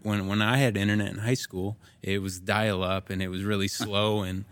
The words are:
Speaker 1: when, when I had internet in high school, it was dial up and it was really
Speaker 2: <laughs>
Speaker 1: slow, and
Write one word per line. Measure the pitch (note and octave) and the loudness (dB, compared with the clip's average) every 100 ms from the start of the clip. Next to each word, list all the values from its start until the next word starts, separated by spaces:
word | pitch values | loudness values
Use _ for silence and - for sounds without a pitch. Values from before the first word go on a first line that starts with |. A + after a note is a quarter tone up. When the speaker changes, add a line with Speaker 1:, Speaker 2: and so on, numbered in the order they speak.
Speaker 1:
when, | G#2+ G#2 F#2+ | -2 -2 0
when | G#2 | 2
I | G#2+ C3 | 4 4
had | C3 G2 | 4 2
internet | G2+ G#2 G2+ | 2 2 0
in | F#2+ | -2
high | A2 | -2
school, | C3 - F#2 F#2+ A2 - - | -2 -2 -6 -6 -6 -14 -10
it | - G2 | -4 -2
was | F#2+ F#2 | -4 -6
dial | F#2 G#2 A2 F#2+ | 0 2 2 0
up | F#2 F#2+ - | 0 -2 -2
and | F#2+ | -4
it | F#2+ | -4
was | F#2 | -4
really | G2 G#2 G2+ | -2 0 0
Speaker 2:
<laughs> | - | -2
Speaker 1:
slow, | A2 G2+ G#2+ G#2+ | -2 2 2 2
and | F#2 F#2 G#2 | 0 -4 -8